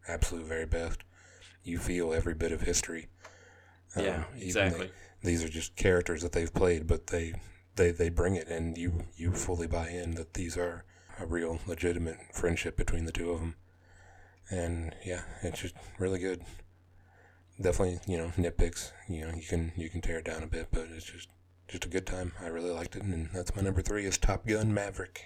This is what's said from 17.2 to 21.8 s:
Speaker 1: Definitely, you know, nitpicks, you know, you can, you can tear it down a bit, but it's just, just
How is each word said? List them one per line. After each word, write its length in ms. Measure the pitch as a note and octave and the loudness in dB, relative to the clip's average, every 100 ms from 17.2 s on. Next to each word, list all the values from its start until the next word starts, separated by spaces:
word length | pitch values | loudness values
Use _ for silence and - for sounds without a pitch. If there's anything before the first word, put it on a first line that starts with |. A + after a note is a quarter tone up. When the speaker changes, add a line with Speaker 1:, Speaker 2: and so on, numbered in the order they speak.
| - - - - | -20 -20 -20 -2
Speaker 1:
Definitely, 400 | F#2+ E2+ F#2 F2 - | 2 4 4 2 -2
you 120 | F2 | -2
know, 100 | E2 E2+ | 0 2
nitpicks, 540 | E2+ - F2 E2+ - - - | 0 4 2 2 -10 -12 -8
you 180 | D#2+ D#2+ | -6 -4
know, 60 | |
you 80 | E2 - | -6 -2
can, 260 | F2 E2 E2+ | -2 0 -4
you 120 | E2 | -6
can 120 | E2+ | -2
tear 180 | F2 E2 | -2 -2
it 60 | |
down 180 | D#2+ D#2+ | -4 -6
a 40 | D#2+ | -4
bit, 200 | E2 E2 | -4 -2
but 160 | E2 E2 | -4 -4
it's 120 | E2 | -10
just, 240 | - E2+ - - - _ - | -12 -14 -18 -20 -20 _ -12
just 160 | F2+ | -8